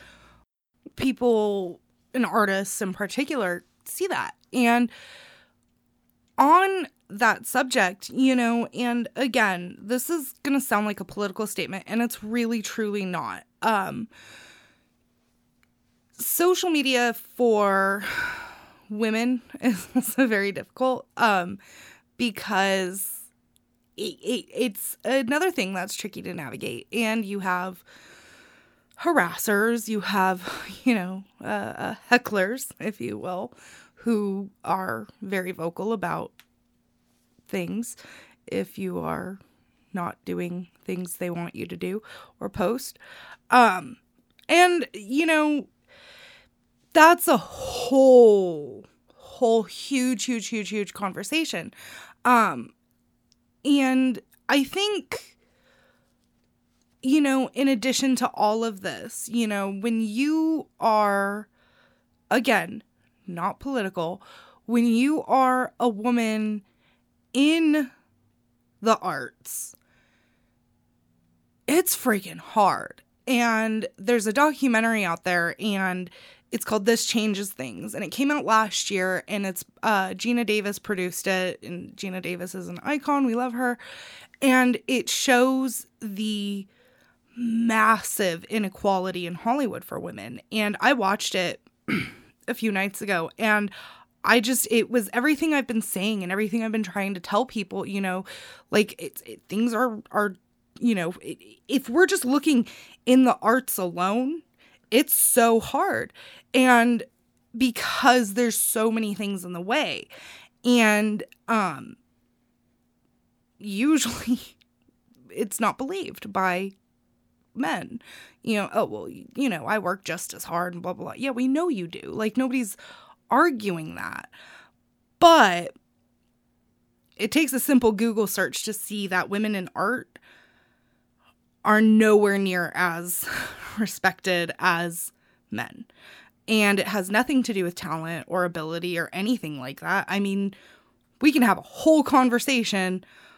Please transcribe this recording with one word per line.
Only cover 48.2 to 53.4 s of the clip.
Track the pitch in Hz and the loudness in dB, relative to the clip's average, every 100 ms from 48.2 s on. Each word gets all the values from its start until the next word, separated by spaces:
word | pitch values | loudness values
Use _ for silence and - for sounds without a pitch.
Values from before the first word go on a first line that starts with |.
| 233 208 180 160 139 104 101 _ _ | 10 8 2 -4 -8 -14 -20 _ _
whole | _ - - 233 226 | _ -20 -2 2 2
huge, | 196 - - 277 254 240 | 0 -8 -6 -2 -2 -2
huge, | - 233 196 | -4 -6 -4
huge, | 220 185 | -6 -6
huge | 208 202 | -6 -6
conversation. | - 202 165 196 311 320 185 160 - - - - _ | -8 -8 -8 -6 -4 -4 -6 -10 -16 -20 -20 -20 _
Um, | 240 240 208 135 110 _ _ _ _ _ _ _ | 2 4 4 -2 -10 _ _ _ _ _ _ _